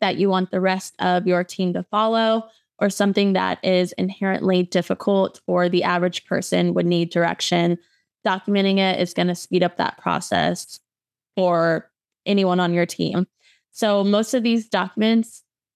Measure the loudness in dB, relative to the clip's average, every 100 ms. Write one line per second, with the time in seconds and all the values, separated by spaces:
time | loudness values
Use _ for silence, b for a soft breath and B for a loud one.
0 | -2 0 2 2 0 0 0 -2 -6 -4
1 | 0 0 2 0 -2 -4 -2 -2 -4 -2
2 | 0 0 2 0 -2 b b -4 -2 0
3 | 0 2 2 0 -2 -2 0 2 0 -2
4 | -6 -2 -4 0 2 2 2 -2 -2 -4
5 | 0 0 0 -4 -4 0 2 0 0 0
6 | -2 -4 -6 -6 -2 0 0 0 0 0
7 | 0 0 -2 -2 -2 0 0 -2 b b
8 | b _ -4 -4 0 0 2 2 2 0
9 | -2 -2 -2 -2 -2 0 0 -2 -6 -4
10 | -4 -4 -2 -2 0 -4 -10 -20 _ _
11 | _ _ _ -2 0 2 2 0 -4 _
12 | _ _ -2 0 2 2 2 0 -2 -2
13 | -4 -2 -4 _ b b b -4 0 2
14 | 2 0 0 0 0 0 0 -4 -4 0
15 | 2 2 0 -10 _ _ _